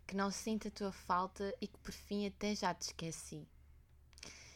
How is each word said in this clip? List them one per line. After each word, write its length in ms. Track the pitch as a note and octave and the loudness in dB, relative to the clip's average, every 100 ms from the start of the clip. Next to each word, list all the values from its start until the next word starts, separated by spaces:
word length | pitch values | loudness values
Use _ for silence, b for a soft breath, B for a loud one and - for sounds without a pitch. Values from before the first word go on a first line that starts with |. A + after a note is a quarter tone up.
| - | -2
Que 100 | G3 | 2
não 140 | G3 | 2
sinto 360 | F#3+ A3 A3 G#3+ | 2 2 2 0
a 20 | |
tua 200 | - G3+ | -2 -2
falta 600 | F#3 - F3+ F#3 - G3 - | -2 4 4 4 0 -2 0
e 80 | G3+ | -4
que 100 | - | -6
por 140 | - | -8
fim 340 | - - G3+ G3+ | -8 -2 2 2
até 280 | - G#3 G#3 | 2 2 4
já 180 | F#3 | 4
te 80 | E3+ | 2
esqueci? 640 | - - E3 - - D3+ D#3 - - - - - - - B B B | -2 -2 -4 -4 -6 -8 -10 -16 -20 -20 -20 -20 -20 -14 B B B